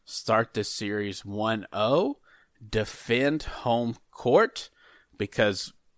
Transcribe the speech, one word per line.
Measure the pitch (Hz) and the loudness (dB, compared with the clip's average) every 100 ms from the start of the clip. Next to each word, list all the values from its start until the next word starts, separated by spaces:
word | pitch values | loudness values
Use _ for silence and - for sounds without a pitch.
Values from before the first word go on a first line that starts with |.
| - | -14
Start | - - 113 113 | -10 0 2 2
this | 110 104 | -4 -4
series | - 104 104 104 95 101 | -4 -4 -4 -4 -6 -8
one | 101 110 110 - | -4 -2 -2 -4
oh. | 101 107 151 254 285 _ _ _ _ 107 | -2 2 2 2 -4 _ _ _ _ -4
Defend | 110 101 - - 117 143 156 | -2 -2 -6 0 2 2 0
home | - - 123 117 117 113 _ | -6 -6 0 0 0 -6 _
court, | - 120 156 226 - - _ _ - _ - | -4 4 6 4 -2 -16 _ _ -20 _ -8
because | 101 - 107 95 - _ _ | -6 0 0 0 -8 _ _